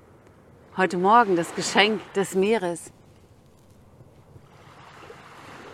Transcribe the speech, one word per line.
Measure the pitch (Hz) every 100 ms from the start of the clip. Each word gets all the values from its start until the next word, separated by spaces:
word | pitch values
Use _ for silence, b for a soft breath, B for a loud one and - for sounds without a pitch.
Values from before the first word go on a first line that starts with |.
| - - - - - - - -
Heute | 185 180
Morgen | 185 233 196 175
das | 165 -
Geschenk | 165 220 208 208 - 202
des | 190 190
Meeres, | 196 220 180 165 - - - - - - - _ - - - - - - - - - - - - - - - - - - - - -